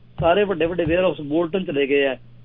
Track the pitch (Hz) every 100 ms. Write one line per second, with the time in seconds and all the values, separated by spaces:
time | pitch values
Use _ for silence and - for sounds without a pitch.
0 | - - 170 185 202 170 165 175 165 170
1 | 185 147 143 156 170 190 185 143 139 143
2 | 139 127 - -